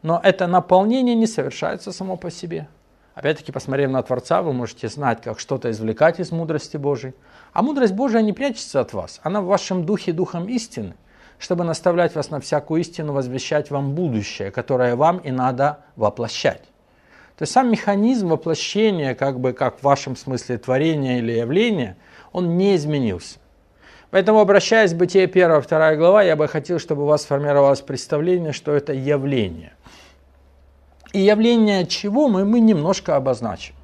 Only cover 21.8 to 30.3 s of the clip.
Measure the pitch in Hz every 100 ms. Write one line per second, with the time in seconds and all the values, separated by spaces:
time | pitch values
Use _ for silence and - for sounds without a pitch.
21.8 | 113 92 _ - - 180 180 170 196 185
22.8 | 151 147 120 90 - - _ _ _ _
23.8 | _ - _ 190 190 214 202 202 - 226
24.8 | 208 165 175 196 185 185 175 156 135 156
25.8 | 160 156 170 208 190 156 151 160 131 170
26.8 | - 147 143 147 - 139 147 143 139 139
27.8 | - 135 - 151 165 180 160 139 - 147
28.8 | 143 135 135 147 139 135 101 82 80 _
29.8 | - - - _ _